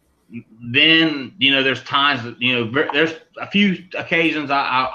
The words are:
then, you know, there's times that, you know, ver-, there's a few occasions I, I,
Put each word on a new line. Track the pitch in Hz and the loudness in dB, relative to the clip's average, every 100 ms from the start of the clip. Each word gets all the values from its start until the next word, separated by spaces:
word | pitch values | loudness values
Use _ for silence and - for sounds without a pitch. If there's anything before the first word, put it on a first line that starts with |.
| _ _ _ 117 - 110 120 | _ _ _ -18 -18 -16 -4
then, | 131 156 160 160 143 120 - | 2 4 4 2 0 -8 -2
you | 135 | 2
know, | 139 | 2
there's | 135 123 | 2 -2
times | - 143 143 131 | -2 0 2 0
that, | 120 120 | -6 -4
you | 123 | -2
know, | 123 110 | 0 0
ver-, | 135 - | 0 0
there's | 143 160 - - 110 | 0 0 -2 -16 -16
a | 120 | -4
few | 202 202 175 - - | 0 2 0 -6 -10
occasions | - 170 165 151 135 | -2 0 0 -2 -2
I, | 139 | -2
I, | 135 127 131 | 0 -2 -2